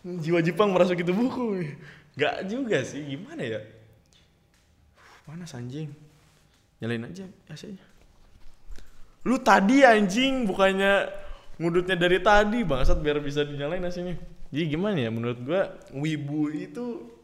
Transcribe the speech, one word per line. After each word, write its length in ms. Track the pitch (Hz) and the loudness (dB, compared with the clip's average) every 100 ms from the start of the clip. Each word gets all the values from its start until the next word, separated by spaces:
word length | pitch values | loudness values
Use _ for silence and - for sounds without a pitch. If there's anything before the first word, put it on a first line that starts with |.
Jiwa 400 | 180 180 156 170 | -10 -8 0 2
Jepang 300 | 165 170 208 | 2 2 2
merasuki 340 | 180 180 180 | 4 4 2
tubuhku. 560 | 175 185 247 254 233 190 156 143 - - _ | 0 0 0 -2 -4 -4 -6 -10 -18 -20 _
Nggak 220 | - 147 - 190 | -2 -2 -2 -6
juga 320 | 240 254 165 | -6 0 0
sih, 220 | 120 135 147 | -2 -8 -10
gimana 360 | 139 226 320 | -10 -12 -10
ya? 180 | 120 107 107 - - _ _ _ _ _ _ _ _ _ _ _ - - | -6 -6 -10 -20 -20 _ _ _ _ _ _ _ _ _ _ _ -20 -20
Panas, 300 | - 165 165 | -18 -16 -14
anjing. 400 | 131 120 139 151 139 - _ _ _ _ _ _ _ | -12 -10 -10 -10 -12 -20 _ _ _ _ _ _ _
Nyalain 240 | 113 117 | -6 -6
aja 200 | 123 175 190 - | -8 -12 -16 -18
A 100 | _ | _
C-nya. 300 | 151 - 190 - - - - - - - - - - - - - - | -16 -16 -16 -20 -20 -20 -20 -20 -18 -18 -16 -12 -10 -10 -14 -18 -8
Lu 140 | - 262 | -2 2
tadi, 460 | 254 202 196 269 | 4 4 6 8
anjing, 640 | 262 220 202 208 269 262 226 | 8 8 4 2 2 0 -2
bukannya 640 | 190 190 190 196 196 - - - - - - | 2 2 4 2 2 0 -8 -12 -12 -14 -4
ngudutnya 380 | 165 170 180 | 0 0 0
dari 220 | 185 175 185 | 2 4 4
tadi, 460 | 196 208 214 240 | 6 6 4 0
bangsat, 320 | 202 131 135 170 | 0 4 6 6
biar 220 | 151 147 | 4 0
bisa 240 | 143 143 | -2 -2
dinyalain 400 | 147 143 143 180 | -2 -4 -6 -4
A 80 | 180 | -4
C-nya. 240 | 175 180 170 - - - | -6 -6 -8 -10 -14 -8
Jadi 160 | 135 165 | -4 -2
gimana 300 | 147 202 190 | -2 0 0
ya, 160 | 117 | -2
menurut 260 | 113 117 123 | -2 -4 -6
gua, 240 | 123 180 - - - | -4 -2 -2 -6 -14
wibu 560 | 135 151 151 139 151 151 | -6 -4 -4 -6 -4 -4
itu 640 | 151 180 240 240 226 - - | -4 -10 -10 -10 -10 -14 -20